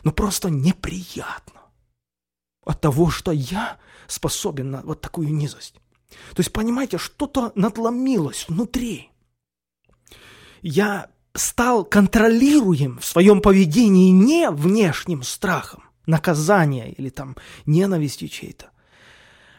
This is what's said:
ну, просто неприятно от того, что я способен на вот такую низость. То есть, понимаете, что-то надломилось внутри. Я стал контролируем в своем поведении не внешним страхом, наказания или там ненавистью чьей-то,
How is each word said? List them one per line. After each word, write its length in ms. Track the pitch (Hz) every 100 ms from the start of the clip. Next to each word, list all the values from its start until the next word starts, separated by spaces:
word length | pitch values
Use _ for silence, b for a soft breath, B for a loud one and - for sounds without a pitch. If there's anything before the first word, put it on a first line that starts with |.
ну, 80 | 160
просто 400 | - 208 - 196
неприятно 1120 | 143 156 - 156 180 175 - - - _ _ _ _ _ _ _ _ _ _ _ _
от 160 | - 147
того, 300 | 156 131 170
что 220 | - 185
я 480 | 151 123 190 233 - b b b
способен 640 | - 156 - 202 139 135
на 120 | 135
вот 180 | - 151
такую 320 | - 180 151
низость. 480 | 151 147 - - _ _ _ _ B B B
То 60 |
есть, 120 | -
понимаете, 460 | - 220 240 269 170
что-то 520 | - - 285 269 233 208
надломилось 880 | 220 226 226 240 262 233 139 - -
внутри. 600 | 170 233 - 240 143 - _ _ _ _ _ _ _ _ _ _ b b b b b
Я 480 | 165 147 208 196 - _ _
стал 520 | - - - 240 233 170
контролируем 1120 | 208 190 226 226 233 277 294 202 147 139 120
в 60 | -
своем 360 | 170 196 208
поведении 720 | 208 190 175 175 220 185 185
не 400 | 185 233 339 285
внешним 720 | 147 165 220 185 - - 147
страхом, 640 | 123 - 190 151 - - _ _ -
наказания 840 | 156 180 151 156 202 151 131 123
или 180 | - 135
там 260 | - 135 - B B 147
ненавистью 640 | 160 196 175 143 - 135
чьей-то, 400 | - - - - _ b b b b b b b